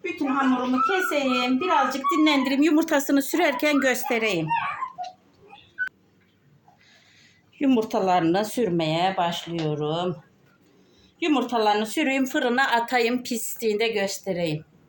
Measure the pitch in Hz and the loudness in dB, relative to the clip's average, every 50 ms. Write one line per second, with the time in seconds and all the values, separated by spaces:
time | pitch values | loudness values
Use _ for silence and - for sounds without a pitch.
0 | - 349 330 302 294 269 262 277 269 262 254 247 254 254 254 254 - - 381 370 | -8 -8 -6 -4 -4 -2 0 0 2 2 2 2 0 0 0 0 0 0 0 0
1 | - - 320 285 269 262 247 247 247 247 262 262 370 370 330 277 277 269 277 262 | 0 0 -2 0 0 0 0 0 0 0 0 0 2 2 2 2 2 0 -2 -4
2 | - - - 302 302 311 294 277 254 262 277 269 294 339 302 311 320 - 311 277 | -2 0 2 4 4 4 4 2 2 0 2 2 2 4 4 2 2 2 0 0
3 | 277 - 285 277 262 - - 320 359 302 269 - 311 302 294 277 269 262 240 247 | 2 2 2 2 2 0 0 2 2 2 2 0 0 2 2 2 2 2 0 0
4 | - - 247 226 220 214 185 165 160 156 932 - - - - - 1047 1017 - - | -2 -2 -2 0 0 0 0 -2 -2 -2 -2 -2 -2 -6 -6 -8 -10 -12 -10 -12
5 | 740 740 740 _ _ _ _ _ - - - - - _ _ 1077 1077 1077 _ _ | -14 -14 -14 _ _ _ _ _ -20 -20 -20 -20 -20 _ _ -8 -8 -8 _ _
6 | _ _ _ _ _ _ _ _ _ _ _ _ _ - _ _ _ _ _ - | _ _ _ _ _ _ _ _ _ _ _ _ _ -20 _ _ _ _ _ -20
7 | _ _ _ _ - _ _ _ _ _ _ - 294 269 262 226 214 - - 214 | _ _ _ _ -20 _ _ _ _ _ _ 0 2 4 4 4 2 0 -2 0
8 | 190 190 180 180 165 165 170 196 214 220 - 254 233 185 170 170 160 156 156 165 | 2 4 2 4 4 2 2 2 0 -2 -2 -2 0 2 2 0 0 0 0 0
9 | 180 190 185 185 175 170 170 - - 170 170 170 160 151 151 147 151 151 160 170 | 0 0 0 0 -2 -2 -2 -6 -8 -8 -6 -4 -2 -2 -2 -2 -2 -4 -2 -2
10 | 180 185 165 - - _ _ _ _ _ _ _ _ _ _ _ _ _ _ _ | -2 -4 -4 -6 -12 _ _ _ _ _ _ _ _ _ _ _ _ _ _ _
11 | _ _ _ _ 330 339 294 254 233 240 247 226 214 208 208 214 220 214 - 320 | _ _ _ _ 0 0 2 0 0 0 0 2 2 2 2 2 -2 -2 -2 -2
12 | 302 262 269 269 262 254 - 302 254 247 240 254 269 - 233 233 233 - 262 247 | 0 0 2 0 -2 0 0 -2 0 0 0 0 0 2 0 -2 0 0 0 0
13 | 233 226 247 247 247 - 240 226 - - - - 233 220 208 208 233 226 214 208 | 0 0 -2 -2 -4 -6 -8 -8 -8 -10 -10 -4 -2 -2 0 0 -2 -2 0 -2
14 | 196 196 - - - 196 180 175 175 160 151 156 - _ _ _ _ | -2 -2 -4 -6 -6 -4 -4 -2 -2 -2 -2 -4 -8 _ _ _ _